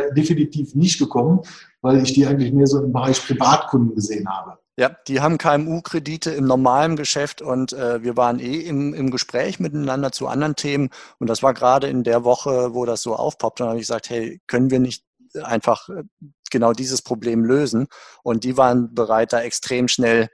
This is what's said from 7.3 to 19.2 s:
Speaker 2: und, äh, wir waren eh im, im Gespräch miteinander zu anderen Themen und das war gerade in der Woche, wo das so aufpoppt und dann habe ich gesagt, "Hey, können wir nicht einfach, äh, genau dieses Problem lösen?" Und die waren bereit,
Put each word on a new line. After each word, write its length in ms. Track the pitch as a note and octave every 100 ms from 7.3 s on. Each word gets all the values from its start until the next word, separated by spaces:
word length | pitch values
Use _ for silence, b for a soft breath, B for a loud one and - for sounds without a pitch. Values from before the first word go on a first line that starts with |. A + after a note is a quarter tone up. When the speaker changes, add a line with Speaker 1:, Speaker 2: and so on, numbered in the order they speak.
| -
Speaker 2:
und, 300 | D3 B2+ C3
äh, 280 | C3 A#2+ A#2
wir 120 | A#2 A#2+
waren 220 | A#2+ B2
eh 220 | B2+ D#3
im, 340 | E3+ C#3 C#3+
im 160 | D#3 C3
Gespräch 480 | B2 - B2 E3+ -
miteinander 540 | E3 D3 C#3 C3+ C3+
zu 160 | - C3
anderen 260 | B2 D3+
Themen 360 | D3 C#3+ C#3+ C3+ B B B
und 100 | A#2
das 140 | A2+
war 100 | C3+
gerade 360 | B2 B2 C3+ C#3
in 160 | B2+
der 180 | A#2+ A#2+
Woche, 520 | A#2+ B2 C#3+ B2+ B2
wo 100 | A#2+
das 180 | A#2+ A2+
so 140 | A#2 A2+
aufpoppt 440 | C#3 - A2+ -
und 40 |
dann 60 | A#2+
habe 100 | A#2
ich 80 | G#2+
gesagt, 200 | A2+ -
"Hey, 320 | A#2+ A2+ - -
können 240 | B2 C3
wir 80 | B2+
nicht 260 | B2+ - _ _ _ D3
einfach, 460 | A#2+ A2+ - A2 -
äh, 160 | F#3 - _ D3 _ -
genau 220 | B2 A#2
dieses 280 | A2+ C3 C3
Problem 420 | - A#2 A#2 A2+
lösen?" 440 | A2+ C#3 C3+ A2+ C#3 B B B
Und 220 | A#2+ A2+
die 120 | B2+ C3
waren 380 | B2+ B2 A#2
bereit, 380 | A#2+ A2 A2